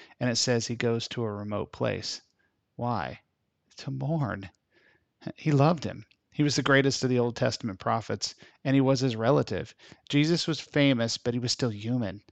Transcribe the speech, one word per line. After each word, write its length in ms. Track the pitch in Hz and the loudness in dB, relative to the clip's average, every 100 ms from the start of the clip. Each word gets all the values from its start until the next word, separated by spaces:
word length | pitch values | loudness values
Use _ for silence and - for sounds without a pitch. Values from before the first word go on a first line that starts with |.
| - _ | -20 _
and 80 | 123 | -2
it 80 | 120 | 0
says 300 | - 120 - | 2 0 0
he 100 | 120 | -2
goes 320 | 120 117 - | 0 0 -2
to 140 | - | -4
a 100 | 113 | -4
remote 400 | 104 104 104 - | -4 -4 -4 -6
place. 480 | - 120 98 107 - - _ _ _ _ - | -4 -2 -2 -6 -10 -14 _ _ _ _ -8
Why? 440 | 120 113 67 - _ _ _ _ _ - | -4 -2 -4 -8 _ _ _ _ _ -14
To 140 | - | -10
mourn. 600 | 135 139 160 131 95 98 - _ _ _ _ _ _ - - | -6 -4 -2 -2 -4 -10 -18 _ _ _ _ _ _ -14 -6
He 160 | 156 | 0
loved 320 | 143 143 147 | 4 4 2
him. 200 | 104 95 - _ _ | -4 -10 -14 _ _
He 100 | - | 0
was 120 | 143 | 0
the 80 | - | 2
greatest 400 | 135 135 135 131 | 4 4 4 2
of 60 | 127 | 0
the 100 | 123 | 2
Old 160 | 120 | 0
Testament 440 | 117 123 - 117 95 | 0 -2 -2 -6 -6
prophets, 560 | - 113 107 107 - - - _ | -2 -2 -2 -6 -6 -10 -20 _
and 120 | 139 | 0
he 80 | 135 | 4
was 180 | 131 135 | 4 4
his 160 | 131 110 | 2 0
relative. 580 | 113 143 123 92 78 - - - _ | 2 2 2 -4 -6 -12 -20 -20 _
Jesus 360 | 143 151 170 - | 2 4 2 0
was 140 | 156 | -6
famous, 560 | - 151 139 127 117 - | -2 2 4 4 0 -2
but 160 | 123 | -2
he 80 | 120 | -2
was 100 | 120 | -2
still 200 | - 127 | -2 -2
human. 500 | 104 110 123 107 101 - | -2 -2 -2 -2 -6 -16